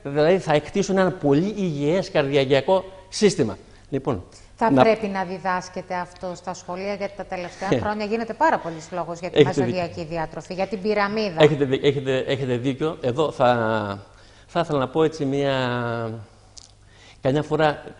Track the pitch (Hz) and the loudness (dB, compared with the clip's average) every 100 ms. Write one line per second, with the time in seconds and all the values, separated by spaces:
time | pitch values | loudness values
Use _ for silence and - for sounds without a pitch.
0 | 143 147 151 190 165 151 - 196 185 190 | -4 2 4 4 4 0 2 -2 0 2
1 | 185 185 143 143 196 208 185 143 147 185 | 2 2 2 4 2 -2 -4 0 0 0
2 | - 156 139 147 131 135 131 190 190 - | 0 0 2 2 4 2 4 2 0 -14
3 | - - 208 - 113 92 - - - 135 | -14 2 2 4 -2 -2 -14 -20 -8 -4
4 | 147 101 - - - - 226 269 233 214 | -2 -4 -6 -20 -20 -2 2 6 6 4
5 | 202 190 180 185 185 180 180 185 175 180 | -2 -6 -6 -6 -4 -4 -4 -12 -8 -8
6 | 175 - 185 170 - 175 - 185 196 202 | -8 -10 -12 -10 -10 -12 -10 -8 -6 -6
7 | 196 196 180 185 175 - 185 131 214 214 | -8 -8 -10 -8 -10 -8 -2 0 0 -4
8 | 208 226 226 220 320 269 170 165 156 180 | -4 -4 -6 0 2 2 -2 -10 -10 -8
9 | 160 170 175 - 135 185 185 180 170 175 | -8 -8 -2 4 4 4 0 -2 -4 -8
10 | 156 165 160 165 - 185 190 208 208 208 | -8 -6 -6 -8 -10 -6 -4 -2 0 0
11 | 202 214 208 160 151 147 139 131 143 139 | 0 -2 -4 4 4 4 0 2 2 0
12 | 131 131 - 135 131 123 131 131 156 - | 0 -2 0 -2 0 -2 -2 -2 -4 -2
13 | 131 127 143 135 123 120 110 110 104 98 | -2 0 0 4 4 4 2 0 -2 -6
14 | - - - - - 175 156 147 127 160 | -10 -20 -20 -20 -6 -4 -2 -2 0 2
15 | 160 156 135 139 139 131 123 123 120 117 | 0 0 -2 0 0 0 0 -2 -2 -4
16 | 113 113 104 - - - - - - - | -6 -8 -14 -20 -20 -20 -20 -20 -20 -20
17 | - - 135 147 147 151 156 147 - - | -20 -4 0 0 0 2 2 0 -10 -18